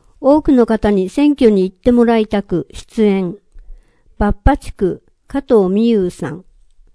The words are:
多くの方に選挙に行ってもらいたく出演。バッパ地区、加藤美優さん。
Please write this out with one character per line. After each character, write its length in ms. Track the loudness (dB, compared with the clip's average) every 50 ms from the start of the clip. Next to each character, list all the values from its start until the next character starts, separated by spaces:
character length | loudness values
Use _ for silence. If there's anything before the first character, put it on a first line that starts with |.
| _ _ _ _
多 200 | 0 2 2 2
く 120 | 2 2 2
の 120 | 2 2
方 280 | 2 0 0 0 0 0
に 160 | 0 -2 -2
選 240 | -2 0 0 0 2
挙 180 | 2 2 2
に 140 | 4 2 0
行 100 | -2 -4
っ 20 |
て 140 | _ _ 0
も 140 | 2 2 2
ら 140 | 2 2 0
い 100 | 0 -2
た 160 | -4 -4 -4
く 240 | -4 -6 -6 -6 -8 -14
出 300 | -20 -20 -10 -4 0 0
演。 340 | 0 0 0 -2 -6 -8 -12 _ _ _ -20 -20 -20 -20 -20 _ _ _ _ _ _ _
バ 160 | -4 -2 -2 -2
ッ 40 |
パ 200 | -4 _ -4 -6
地 160 | -6 -6 -12 -8
区、 300 | -6 -6 -6 -6 -8 -14 _ _ _ _
加 140 | -10 -10 -10
藤 340 | -4 0 0 0 0 0 -2
美 140 | -2 0 0
優 220 | 0 0 -2 -4
さ 200 | -6 -8 -10 -10
ん。 140 | -10 -12 -16 _ _ _ _ _ _ _ _ _ _